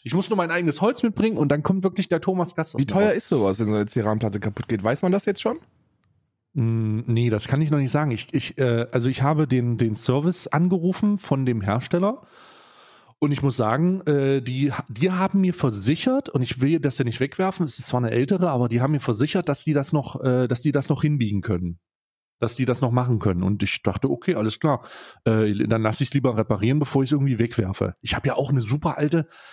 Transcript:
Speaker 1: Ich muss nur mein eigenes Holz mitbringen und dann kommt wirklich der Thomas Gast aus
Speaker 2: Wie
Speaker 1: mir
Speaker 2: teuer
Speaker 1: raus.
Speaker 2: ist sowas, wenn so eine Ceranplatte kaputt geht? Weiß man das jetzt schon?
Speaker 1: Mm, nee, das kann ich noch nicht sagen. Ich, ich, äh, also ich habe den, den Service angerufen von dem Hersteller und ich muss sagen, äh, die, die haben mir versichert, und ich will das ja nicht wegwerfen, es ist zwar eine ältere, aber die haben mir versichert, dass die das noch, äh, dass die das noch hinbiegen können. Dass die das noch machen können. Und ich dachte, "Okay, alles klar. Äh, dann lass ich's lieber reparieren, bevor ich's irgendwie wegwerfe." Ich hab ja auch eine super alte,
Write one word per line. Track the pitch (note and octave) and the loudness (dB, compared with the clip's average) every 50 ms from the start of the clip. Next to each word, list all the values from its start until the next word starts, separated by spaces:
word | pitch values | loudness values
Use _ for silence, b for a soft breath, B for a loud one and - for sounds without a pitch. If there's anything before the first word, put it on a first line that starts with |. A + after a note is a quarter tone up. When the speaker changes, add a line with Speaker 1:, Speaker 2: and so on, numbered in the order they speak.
| - | -8
Speaker 1:
Ich | B2 C3+ | -4 -2
muss | F#3 G3 - | -2 0 0
nur | A3 | 0
mein | F#3+ E3+ E3 | -2 0 0
eigenes | E3+ F3 F3 D#3 C#3 - | 0 0 0 0 0 0
Holz | F#3+ A3+ C#4+ - | 0 0 0 0
mitbringen | - A3+ G3+ - G#3 A3+ G#3 | -2 -2 0 0 0 0 0
und | - D3 C#3+ | 0 0 0
dann | C#3+ D3+ D3 | 0 0 0
kommt | - F#3+ F#3+ F#3 | 0 0 0 -2
wirklich | F#3+ F#3+ G3+ F#3 - | -2 -2 -2 -2 -2
der | F3+ D#3 | -2 -2
Thomas | - G3 F#3+ F3+ E3+ E3+ - | 0 -2 -2 -2 -2 -4 -4
Gast | - D#3+ - - | -6 -8 -6 -4
aus | - | -4
Speaker 2:
Wie | C#3 | -2
Speaker 1:
mir | |
Speaker 2:
teuer | - - F#3+ G#3 | 0 2 2 2
Speaker 1:
raus. | G#3+ E3+ | 2 2
Speaker 2:
ist | A3+ - - | 0 -2 0
sowas, | F3 B2+ G2+ G2 F#2+ G#2+ | 0 2 2 2 0 0
wenn | A2+ | 0
so | G#2 G#2+ | 0 0
eine | G#2 G#2 | 0 -2
Ceranplatte | G#2 - B2 G#2 G#2+ G#2+ G#2+ A2+ G#2 G2 G2+ | -2 -2 -2 0 0 0 0 -2 -2 -4 -4
kaputt | - G#2 G2+ - - | -4 -6 -6 -6 -6
geht? | - A2+ G2+ F#2+ | -4 -4 -2 0
Weiß | A2 C3+ - | -2 0 0
man | - F3+ | 0 0
das | F#3+ G3+ - | 0 0 0
jetzt | G#3 G3 - | -2 -4 -2
schon? | - A3 C4+ E4 - _ _ _ _ _ _ _ _ _ _ _ _ _ _ _ _ _ - | -4 -4 -4 -6 -10 _ _ _ _ _ _ _ _ _ _ _ _ _ _ _ _ _ -4
Speaker 1:
Mm, | C#3 A#2 A2+ A2+ A2+ A2 G#2+ G#2+ A2+ A#2+ | -2 0 0 0 0 0 -2 -2 -2 -2
nee, | C3 A#2 A#2 A#2+ A#2 | 0 0 0 2 2
das | A2 G#2 - | 0 0 0
kann | - C3+ C#3+ | -2 0 0
ich | D#3+ D3 | 0 2
noch | D3+ C#3+ | 2 0
nicht | C#3 B2 | 0 0
sagen. | - D3 D3+ C#3+ | 0 0 0 0
Ich, | A#2 G2+ - - - | -2 -4 -4 -4 -4
ich, | C3+ - - - - | -4 -4 -4 -2 0
äh, | C3+ A#2+ A#2 A#2 A#2+ - | 0 2 2 0 0 -2
also | - B2+ A#2 C3+ | -2 0 0 0
ich | C3 - C3 | 0 0 0
habe | D3 D#3+ D3+ D#3 | 2 2 2 2
den, | A2+ C3 B2+ A#2+ A#2+ A#2+ | 2 2 0 2 0 0
den | G#2 A#2+ A2+ G#2+ | 0 0 0 0
Service | - - - B2+ C#3+ D3+ F3+ F3+ - - | 0 0 0 0 2 0 0 -2 -4 -4
angerufen | - - D#3 F3 F3+ G3 F3 E3 F#3 F3+ - G#3+ G#3 G#3 | -2 0 0 2 2 2 2 2 0 0 0 0 0 0
von | G3 - - C#3+ C3+ C3+ | -2 -2 -2 0 0 2
dem | B2+ A#2 A2 | 0 0 0
Hersteller | F#2+ G#2 G#2 B2+ - - - F3 F#3+ G#3 B3+ - B B B B B B B B B B B B B B B B B B B | 0 0 0 0 0 -2 0 0 2 0 0 -4 B B B B B B B B B B B B B B B B B B B
und | _ D3+ C#3+ | _ 0 0
ich | C#3+ - | 2 2
muss | C#3 C3+ A#2+ | 0 0 2
sagen, | - A2+ G#2+ A#2 C#3+ E3+ F3+ F#3+ F#3+ | 2 2 2 2 2 2 2 0 0
äh, | - D3+ D3 C#3+ C3+ C3+ C#3 C#3 A#2+ | 0 0 0 2 2 2 2 0 0
die, | B2 B2+ C3 C#3+ C#3+ B2+ - - | -2 -2 0 0 0 -2 -4 -8
die | - G#2+ G#2+ D#3+ F#3 | -10 -4 0 0 0
haben | F#3 F3+ F#3+ F#3+ - G3 | 2 0 0 2 2 2
mir | F#3 F3+ F3 | 2 2 2
versichert, | - - B2+ G#2+ G2+ F#2+ A#2+ E3 - - B3+ C4 C#4 - - | 2 0 0 0 0 0 0 0 0 0 0 0 0 -2 -2
und | - C3 B2 | -2 -2 -2
ich | - - B2 | -2 -2 0
will | C3 D3 E3 D#3 | 2 2 2 2
das | C3 C#3 - - | 0 0 -2 -2
ja | C3 | -2
nicht | A#2+ A2+ - | -2 -2 -2
wegwerfen, | C3 C#3 - - F#3 F#3+ - - E3+ | -4 -4 -2 -2 -2 -2 0 -2 -4
es | C#3 - - | -4 -4 -6
ist | B2+ | -4
zwar | - - B2 | -2 -2 0
eine | A#2+ A2 | 0 0
ältere, | A#2 A#2+ C3+ - G3+ F3 F3+ E3+ | 0 0 2 2 2 2 2 2
aber | C3+ B2 B2 A2+ | 2 2 2 2
die | A#2 A#2 | 2 2
haben | B2+ D3 | 2 2
mir | D3+ C#3 | 0 0
versichert, | - B2 A2 G2+ C#3+ D3 - - E3+ - | 0 -2 0 0 0 0 0 0 0 -2
dass | C#3 - - | -2 -2 -2
die | D#3+ C#3+ | 0 0
das | C#3+ C#3 - | 0 0 0
noch, | D#3+ D3 B2+ - - - - | 0 -2 -2 -4 -8 -4 0
äh, | C3 B2 B2+ B2+ | 0 2 2 2
dass | A#2 B2 A#2 | 0 0 0
die | - D3+ | 0 0
das | C3+ C#3+ C3+ | 0 0 0
noch | - D3 - | 0 0 2
hinbiegen | - D3+ D3 C3+ A2+ G#2 G2+ G2 | 2 2 2 2 0 0 0 -2
können. | - G#2+ F#2+ F2 F2+ E2+ F2 - _ _ _ _ _ _ _ _ _ _ _ _ | 0 0 -2 -2 -2 -4 -8 -10 _ _ _ _ _ _ _ _ _ _ _ _
Dass | A#2 A2+ - | -4 -4 -2
die | - B2+ | 0 0
das | B2 A#2+ - | 0 0 0
noch | C3+ A#2+ | 0 0
machen | A#2+ B2 B2 B2 A#2+ | 2 2 2 2 0
können. | G2+ - G#2 F2+ F2 | 0 2 0 0 2
Und | F#2 F#2+ G#2 G#2 G#2 | 0 0 0 0 -2
ich | - - - | -4 -4 -2
dachte, | - G2+ F#2+ - - C#3 | -2 -2 -2 0 -2 -2
"Okay, | C3+ - - - E3+ | -2 -2 -2 -2 -2
alles | A2+ G#2+ A2 - - | 0 -2 -2 -2 0
klar. | - D3+ C3+ - B B B B B B B B - | 0 0 0 0 B B B B B B B B 0
Äh, | A2+ A2+ A2 A2 G#2+ G2+ G2+ B2 | 2 4 4 4 2 2 0 0
dann | G#2+ A2+ A#2 | 0 2 2
lass | G#2+ G#2+ A2 - | 2 0 0 0
ich's | C#3 - - | -2 0 0
lieber | C#3 A#2+ B2+ A2+ | 2 2 2 2
reparieren, | G#2+ G#2+ - A2 G2 G#2+ A#2+ C#3 | 0 0 0 0 2 2 2 2
bevor | D3+ C#3+ - - C#3 | 2 2 2 2 2
ich's | C3+ B2+ | 2 2
irgendwie | D3 C#3+ C#3 C#3 B2 G#2 | 2 2 2 2 2 2
wegwerfe." | A#2 A#2 - A#2+ G2 F#2 F#2+ - G2+ F#2+ - _ | 0 0 0 0 -2 -2 -2 -2 -2 -4 -4 _
Ich | - A#2 - | -6 -4 -4
hab | A#2 - | -2 -2
ja | C3+ B2 | -2 0
auch | - C#3 - | 0 0 0
eine | C#3 C3 | 0 0
super | A2 G2+ C3+ D3+ - E3 - - | 0 0 -2 -2 -2 -2 -2 0
alte, | D3 D3 E3+ E3 D3 B B B B B | 0 2 2 0 0 B B B B B